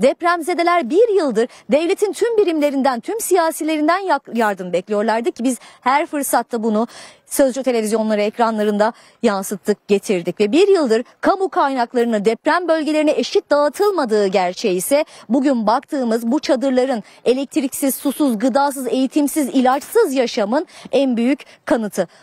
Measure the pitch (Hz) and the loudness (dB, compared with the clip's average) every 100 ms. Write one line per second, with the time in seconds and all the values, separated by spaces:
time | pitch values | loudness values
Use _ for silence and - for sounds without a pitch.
0 | 247 294 339 349 294 349 339 349 233 330 | 0 2 0 0 -2 0 2 2 2 2
1 | 480 392 294 214 240 - - 277 339 392 | 4 2 0 0 -2 -6 -2 0 0 0
2 | 415 294 466 440 370 320 294 269 262 240 | -2 -2 0 2 0 0 0 0 0 -2
3 | - 453 - 359 330 - 311 311 302 381 | -4 -6 0 0 0 -2 -4 0 0 0
4 | 381 277 - 233 214 190 180 175 196 208 | 0 -4 -2 -2 0 -2 -4 -4 -2 -2
5 | 220 220 240 - 240 240 - - 254 277 | 0 0 -2 -2 -2 -4 -10 -6 0 0
6 | 330 294 269 254 233 233 226 208 240 - | 0 -4 -2 -2 -2 -4 -2 -2 -2 -8
7 | - - - - 269 269 254 233 214 220 | -20 -20 -4 0 2 0 -2 -2 0 -2
8 | 214 208 208 220 226 214 208 208 214 - | 0 0 0 0 0 0 0 2 0 -2
9 | - _ 233 196 196 202 - 202 - 196 | -14 _ -2 -2 -4 -6 -4 -4 0 0
10 | - 185 175 - 208 277 392 381 262 220 | 0 -4 -2 -2 2 4 4 4 2 0
11 | - _ 311 381 381 370 285 262 240 247 | -2 _ -2 0 0 0 0 0 -2 0
12 | 233 214 208 226 311 330 339 320 294 302 | 0 0 0 0 0 0 2 0 0 0
13 | 302 269 254 403 - 294 294 - 415 349 | 2 0 0 -2 0 2 2 0 0 0
14 | 240 214 196 190 180 180 - 180 - 277 | 0 0 2 0 0 -2 -2 -2 0 0
15 | 311 - - 269 269 247 208 254 - 285 | -2 -8 -4 0 0 0 0 -2 -2 -4
16 | 240 226 233 302 - 262 269 254 262 226 | -2 -2 -2 -2 0 0 0 0 0 -2
17 | - - - 254 277 311 254 - 277 - | -8 -6 -2 -2 -2 -2 -4 -2 -2 -2
18 | 285 - 285 214 254 277 285 269 247 262 | -4 0 0 0 0 2 0 -2 -4 -2
19 | 262 302 285 320 262 269 247 269 - 453 | 0 0 0 -2 -2 2 2 0 0 0
20 | 381 269 240 - 202 277 359 - - 262 | 2 0 -2 -2 -2 -2 -4 -12 -4 0
21 | 269 233 240 285 - - - 269 208 - | 2 2 0 -2 -6 -8 -2 -2 -2 -4
22 | 170 - | -6 -8